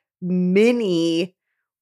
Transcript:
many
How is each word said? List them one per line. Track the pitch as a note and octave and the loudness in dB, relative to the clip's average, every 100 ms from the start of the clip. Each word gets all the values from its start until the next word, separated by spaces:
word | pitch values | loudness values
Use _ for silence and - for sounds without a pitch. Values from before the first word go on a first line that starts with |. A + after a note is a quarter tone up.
| _ _ | _ _
many | F3+ F3+ F3+ F#3+ A3+ A#3+ G#3+ E3+ E3 E3 F3+ _ _ _ _ _ | -4 -2 0 2 2 2 -2 -2 -2 -2 -4 _ _ _ _ _